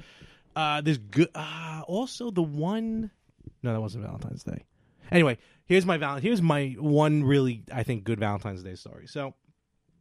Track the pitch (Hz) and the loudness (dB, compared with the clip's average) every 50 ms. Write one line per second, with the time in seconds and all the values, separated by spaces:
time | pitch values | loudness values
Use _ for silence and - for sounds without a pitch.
0 | - - - - - - - _ _ _ - 160 156 151 147 151 147 160 151 120 | -10 -20 -20 -20 -20 -20 -20 _ _ _ -4 -2 -2 0 -2 0 2 0 0 0
1 | 104 101 104 139 170 - - 156 156 151 156 160 165 160 156 156 151 - 180 214 | -2 0 2 4 4 4 0 -6 -10 -10 -10 -10 -10 -10 -10 -10 -6 -4 -2 -2
2 | 262 254 - - 240 240 190 180 165 151 143 151 160 185 208 226 226 226 220 220 | -2 -4 -6 -8 -8 -2 0 0 0 0 0 -2 -2 -2 -2 -2 -4 -4 -4 -4
3 | 226 202 - _ _ _ _ _ - - - _ - 120 113 110 110 104 107 120 | -6 -8 -10 _ _ _ _ _ -20 -20 -14 _ -4 -4 -2 -2 -4 -4 -6 -8
4 | - - - - - - - - - - - - - _ _ _ _ _ _ _ | -10 -10 -10 -10 -10 -10 -10 -10 -10 -10 -10 -10 -12 _ _ _ _ _ _ _
5 | - - - 175 160 135 117 - _ _ _ _ _ - 180 190 180 190 170 151 | -4 2 4 6 6 6 2 -2 _ _ _ _ _ 2 4 4 4 4 2 0
6 | 147 143 143 139 131 220 240 190 170 160 147 143 139 131 127 - 151 151 143 151 | 0 -4 -4 -2 0 0 2 4 4 4 4 2 0 -2 -4 -2 2 4 4 6
7 | 151 151 151 151 139 131 143 139 131 127 120 107 - - 127 127 113 - 120 107 | 6 6 4 4 4 4 4 4 4 2 0 -4 -8 -8 -6 -4 -2 -2 -4 -2
8 | 95 110 113 101 107 104 101 95 - 101 95 90 92 95 92 - - - - - | -2 -4 -2 0 0 -2 -2 -2 -4 -8 -8 -10 -12 -14 -14 -14 -16 -18 -20 -20
9 | - - - 147 139 135 - _ _ _ _ _ _ _ _ _ _ _ _ _ | -18 -12 -8 -8 -8 -8 -10 _ _ _ _ _ _ _ _ _ _ _ _ _